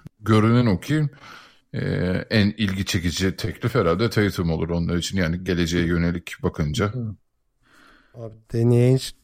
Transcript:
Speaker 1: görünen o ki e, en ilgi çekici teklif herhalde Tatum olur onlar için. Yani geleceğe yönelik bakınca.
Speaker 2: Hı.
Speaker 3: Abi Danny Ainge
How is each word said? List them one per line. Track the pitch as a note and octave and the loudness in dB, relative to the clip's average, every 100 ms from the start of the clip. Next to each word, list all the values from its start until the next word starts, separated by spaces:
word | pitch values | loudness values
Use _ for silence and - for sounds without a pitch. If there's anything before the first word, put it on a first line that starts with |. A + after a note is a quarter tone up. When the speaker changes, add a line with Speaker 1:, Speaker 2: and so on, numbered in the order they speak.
| - _ | -20 _
Speaker 1:
görünen | G#2+ G#2+ A2 A#2+ A#2+ | 2 4 6 4 4
o | F2+ | 0
ki | - D#3 D3 - - - - _ _ - | 0 -2 -2 -6 -20 -20 -20 _ _ -8
e, | G2 F#2+ F2+ F#2 - | -4 -2 -2 -2 0
en | A2 G2+ - | 2 2 0
ilgi | G2+ F#2+ F#2 | -4 -2 -2
çekici | F#2+ E2+ D#2+ F#2+ - | -2 -2 0 -2 -2
teklif | G#2+ - A#2 B2+ | -8 -4 -2 0
herhalde | F2 F2+ A2+ | 2 2 0
Tatum | A2+ G2+ - E2+ | 2 0 0 -2
olur | D#2+ E2 | -2 -2
onlar | E2+ E2+ F2 | -2 -2 -2
için. | - F#2+ | -2 -2
Yani | E2 F2 | -2 -2
geleceğe | F#2+ F2 E2+ F2 E2+ | -2 -2 0 0 0
yönelik | F2 E2+ F2 - - | 0 0 -2 -10 -6
bakınca. | F2 - D2+ D2 G#2+ | -6 -2 -4 -2 -2
Speaker 2:
Hı. | B2+ A2+ G2 _ _ _ _ _ _ _ _ _ B2 | -4 -10 -12 _ _ _ _ _ _ _ _ _ -18
Speaker 3:
Abi | A2+ A2 _ | -18 -18 _
Danny | A#2 A#2 A#2+ | 0 4 6
Ainge | B2 C3 - - | 6 2 0 -14